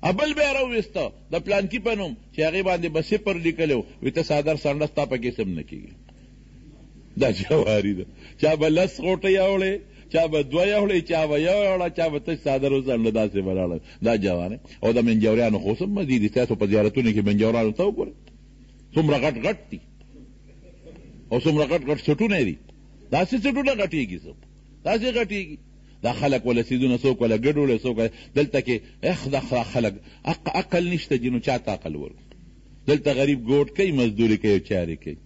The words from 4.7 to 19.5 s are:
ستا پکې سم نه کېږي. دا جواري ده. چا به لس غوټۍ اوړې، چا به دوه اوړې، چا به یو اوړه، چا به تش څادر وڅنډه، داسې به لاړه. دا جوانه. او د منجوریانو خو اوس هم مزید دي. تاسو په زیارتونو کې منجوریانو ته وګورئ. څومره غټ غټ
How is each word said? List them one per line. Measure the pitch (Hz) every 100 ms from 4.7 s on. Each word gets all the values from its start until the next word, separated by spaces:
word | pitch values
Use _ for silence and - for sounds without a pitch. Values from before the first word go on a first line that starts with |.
| 143 151
ستا | - 139
پکې | 123 120 117
سم | 101
نه | 85 -
کېږي. | - 50 - - - - - - - - - - - - -
دا | 131
جواري | 95 101 151 107 107 101
ده. | 95 92 - - -
چا | 147 156
به | 156
لس | 156 185 -
غوټۍ | 165 185 196 190 190
اوړې، | 196 190 196 - - -
چا | 160 165
به | 151
دوه | 139 147 190 208
اوړې، | 202 185 151
چا | 165 156
به | 147
یو | 165 202 202
اوړه، | 190 175 160
چا | 165
به | 147
تش | - 160
څادر | 147 135 135
وڅنډه، | 135 131 120 113 110
داسې | 107 98 95
به |
لاړه. | 92 90 82 - -
دا | 107 113
جوانه. | 98 87 87 113 - -
او | 110
د | 117
منجوریانو | 117 110 110 110 117 104
خو | 98
اوس | 110
هم | 185
مزید | 202 160 127
دي. | 104
تاسو | - 123 104
په | 104
زیارتونو | 107 107 135 120
کې | 107 101
منجوریانو | 104 110 117 110
ته | 107
وګورئ. | 196 220 - - - - - - - - - -
څومره | 156 143
غټ | 143 117
غټ | 139